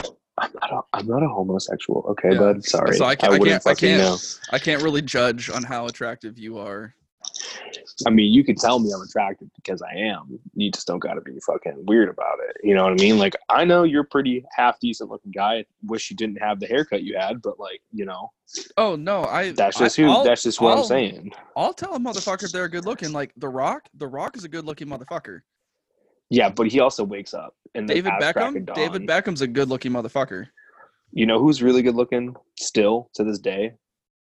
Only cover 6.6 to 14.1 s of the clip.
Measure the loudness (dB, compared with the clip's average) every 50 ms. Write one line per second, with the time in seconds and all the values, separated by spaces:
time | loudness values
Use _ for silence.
6.6 | -10 -10 -10 -10 -12 -14 _ _ _ _ _ _ -14 -14 -12 -12 -14 -12 -14 -14
7.6 | -16 -16 -18 -18 -18 -18 -12 -4 0 4 6 6 6 8 6 6 6 4 2 2
8.6 | 2 2 2 2 2 0 -2 -6 -8 -6 -4 -4 -2 -2 -4 -10 -14 -20 _ _
9.6 | -10 -10 -8 -8 -8 -12 -8 -6 -6 -6 -6 -8 -10 -16 -18 -18 -18 -14 -6 -4
10.6 | -4 -4 -4 -6 -6 -6 -6 -6 -4 -6 -6 -6 -6 -8 -8 -12 -4 -4 -4 -4
11.6 | -4 -8 -12 -8 -2 4 6 6 6 4 2 -4 -4 -4 -4 -4 -6 -10 -10 -4
12.6 | 2 4 4 4 6 4 4 4 6 6 6 6 4 2 0 -2 _ 0 2 4
13.6 | 6 6 6 6 6 4 4 2 0 0